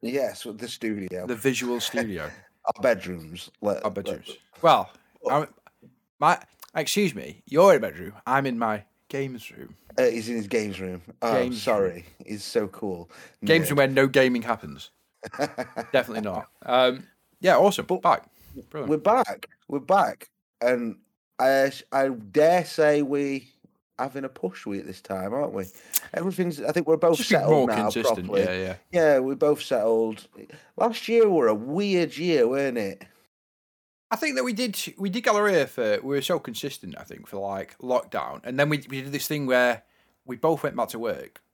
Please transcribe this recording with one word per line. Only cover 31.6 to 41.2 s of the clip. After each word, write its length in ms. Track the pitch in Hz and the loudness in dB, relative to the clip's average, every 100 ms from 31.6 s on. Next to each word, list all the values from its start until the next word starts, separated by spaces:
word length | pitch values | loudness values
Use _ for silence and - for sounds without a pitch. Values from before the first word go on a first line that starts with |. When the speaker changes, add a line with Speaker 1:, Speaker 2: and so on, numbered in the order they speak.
| 120 151 202 185 160 127 | -2 -2 0 0 0 -2
Speaker 1:
year, 320 | 175 151 120 | 0 2 2
weren't 280 | 135 139 120 | 2 -2 -2
it? 280 | 98 - - _ _ _ _ _ _ _ _ _ _ | -6 -8 -18 _ _ _ _ _ _ _ _ _ _
Speaker 2:
I 60 | 226 | -4
think 180 | 311 | -2
that 80 | 262 | -2
we 100 | 254 | -2
did, 240 | 214 247 196 - - | -2 -4 -4 -10 -6
we 120 | 196 | -6
did 120 | 190 | -2
Galleria 460 | 247 208 208 180 139 | 0 2 4 2 0
for, 320 | - 113 104 | -2 0 0
we 140 | 127 139 | 0 -4
were 60 | |
so 180 | 135 175 | -2 -4
consistent, 560 | - 113 143 - 92 - | -4 -8 -10 -10 -16 -16
I 60 | |
think, 240 | - - - | -16 -18 -14
for, 80 | 101 | -10
like, 400 | 98 98 - - | -6 -6 -10 -12
lockdown. 600 | 127 127 - 104 64 71 | -2 -2 -2 -8 -8 -10
And 160 | - 127 | -10 0
then 100 | 147 | 0
we, 100 | 147 139 | 0 -4
we 140 | 135 | -10
did 100 | 135 | -8
this 160 | 143 - | -8 -4
thing 180 | 151 139 | -4 2
where 380 | 127 123 117 _ _ _ _ | 4 4 2 _ _ _ _
we 120 | - 120 | -14 -2
both 280 | 156 160 | 0 0
went 100 | 147 | -2
back 140 | 123 110 | -4 -4
to 100 | 113 | -4
work. 420 | 113 80 | -6 -6